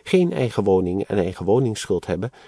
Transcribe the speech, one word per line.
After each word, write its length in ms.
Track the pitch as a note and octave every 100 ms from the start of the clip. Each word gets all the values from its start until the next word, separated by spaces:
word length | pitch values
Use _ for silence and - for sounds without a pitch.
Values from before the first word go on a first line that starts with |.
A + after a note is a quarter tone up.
geen 300 | - F#3 F3
eigen 320 | F3+ B2 -
woning 400 | G2+ F#2+ F2+ F#2
en 120 | - G2+
eigen 280 | F2+ F#2
woningsschuld 640 | F#2 A#2 C3 G#2+ - F2+ -
hebben, 260 | F2 A#2 -